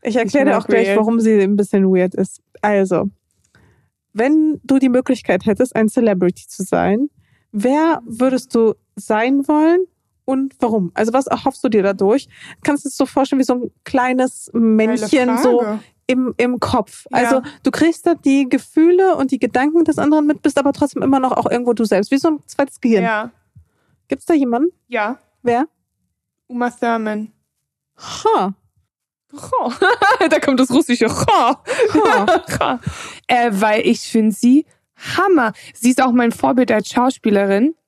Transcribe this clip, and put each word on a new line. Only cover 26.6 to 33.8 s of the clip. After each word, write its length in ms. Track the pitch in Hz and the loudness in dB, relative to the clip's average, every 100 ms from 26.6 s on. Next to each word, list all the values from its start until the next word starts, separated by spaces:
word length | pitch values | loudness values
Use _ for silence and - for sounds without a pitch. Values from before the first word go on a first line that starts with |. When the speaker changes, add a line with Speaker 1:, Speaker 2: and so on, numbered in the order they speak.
| 247 | -6
Speaker 2:
Thurman. 600 | - 240 226 214 214 220 _ _ _ _ _ _ _ | -4 -4 -2 -4 -6 -10 _ _ _ _ _ _ _
Speaker 1:
Ha. 580 | - - 427 440 190 196 _ _ _ _ _ _ _ | -18 -4 0 0 -2 -6 _ _ _ _ _ _ _
Speaker 2:
Ha. 380 | 294 - 508 - 240 370 466 392 494 | -20 -6 -4 -4 0 0 2 2 2
<laughs> 80 | 320 | 2
Da 80 | 302 | 0
kommt 220 | - 262 | 0 0
das 100 | 262 | 2
russische 360 | 254 320 240 214 | 0 0 0 0
Ha. 540 | - - 359 247 285 - 508 440 | -2 0 2 2 -2 -6 -2 0
Speaker 1:
Ha. 320 | - 440 480 370 349 - | 2 2 2 2 0 -2
Speaker 2:
<laughs> 120 | - | -4
Ha. 200 | 294 254 - - - - _ | -4 -4 -8 -12 -16 -20 _
Äh, 240 | 247 240 | 0 0
weil 280 | 196 214 214 | 0 0 0